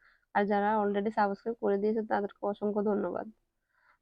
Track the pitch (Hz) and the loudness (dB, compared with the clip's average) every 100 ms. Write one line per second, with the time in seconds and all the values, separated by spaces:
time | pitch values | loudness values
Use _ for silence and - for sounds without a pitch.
0 | _ _ _ 202 202 202 202 220 202 202 | _ _ _ 0 2 2 2 2 2 0
1 | 208 220 202 202 226 240 208 202 214 220 | -2 0 0 0 -6 -2 0 2 2 0
2 | 220 214 202 - 202 202 208 208 208 202 | -2 -2 -2 -4 -6 -2 -2 0 0 0
3 | 180 - 220 - _ _ _ _ _ _ | -2 -4 -8 -16 _ _ _ _ _ _